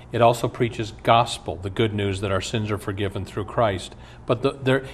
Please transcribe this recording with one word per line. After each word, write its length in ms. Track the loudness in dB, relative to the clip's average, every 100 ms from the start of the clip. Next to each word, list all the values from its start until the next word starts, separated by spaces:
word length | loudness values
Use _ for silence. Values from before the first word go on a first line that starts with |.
| -6
It 100 | 4
also 260 | 6 6 0
preaches 460 | 0 -2 -2 -8 -2
gospel, 540 | 4 4 4 -2 -8 -8
the 120 | -4
good 240 | 0 0
news 280 | 2 -2 -2
that 100 | 0
our 100 | -2
sins 300 | -2 -4 -2
are 60 | -4
forgiven 480 | -4 -4 -4 -4 -8
through 200 | -8 -4
Christ. 500 | 0 2 0 -6 -14 -20 -10 -2
But 160 | 0
the, 120 | 0
there, 320 | 0 2 0 0